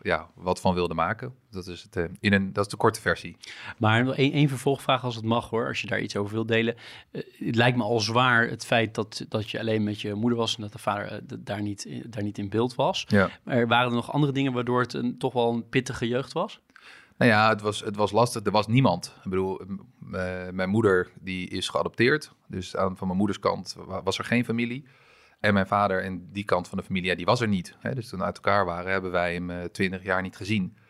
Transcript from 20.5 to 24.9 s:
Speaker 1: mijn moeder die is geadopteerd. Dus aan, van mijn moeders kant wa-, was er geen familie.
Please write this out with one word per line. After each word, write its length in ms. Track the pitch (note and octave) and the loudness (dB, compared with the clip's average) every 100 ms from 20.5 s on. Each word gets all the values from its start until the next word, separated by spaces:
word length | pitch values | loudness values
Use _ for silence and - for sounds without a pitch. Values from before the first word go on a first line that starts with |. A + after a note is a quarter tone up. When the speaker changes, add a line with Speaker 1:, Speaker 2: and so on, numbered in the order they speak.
Speaker 1:
mijn 180 | F#2 F#2 | -4 2
moeder 420 | G#2+ G#2+ F2+ F2 - | 4 6 6 2 -6
die 280 | F#2 F#2 F2+ | -6 -6 -4
is 200 | F#2+ - | -4 -2
geadopteerd. 640 | - F2+ - A#2 D3 - _ - | -2 -2 2 4 2 -2 _ -10
Dus 280 | G2 F2+ - | -8 -6 -2
aan, 220 | F#2+ F#2 | -2 -2
van 100 | F#2 | -2
mijn 120 | F#2 | 0
moeders 200 | G2+ G2 | 0 0
kant 360 | F#2+ F#2+ F2+ F2+ F2+ | -2 -2 -8 -14 -10
wa-, 180 | F#2 | -6
was 140 | F2+ F#2 | -4 -4
er 80 | - | 0
geen 200 | A#2 A#2+ | 0 0
familie. 400 | A2+ A#2+ B2+ - | -2 -2 -6 -12